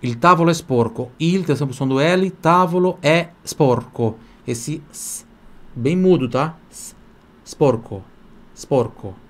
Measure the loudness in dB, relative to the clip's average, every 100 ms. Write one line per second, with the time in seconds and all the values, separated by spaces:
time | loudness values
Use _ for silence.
0 | -6 0 4 4 4 0 -2 0 0 -2
1 | -12 -4 0 0 0 -2 -2 -4 -2 0
2 | 2 2 0 -2 2 2 2 2 0 0
3 | 2 2 0 -10 -16 0 2 2 -2 -4
4 | -4 -4 -16 -20 -8 -8 -6 -10 -10 -16
5 | -14 -14 -16 -20 -20 -20 -20 -4 -2 2
6 | 4 4 2 -2 -4 -6 -20 -20 -20 -20
7 | -20 -20 _ _ -20 0 2 2 -4 -14
8 | -16 -20 -20 -20 -20 -20 -2 0 0 -4
9 | -16 -16 -20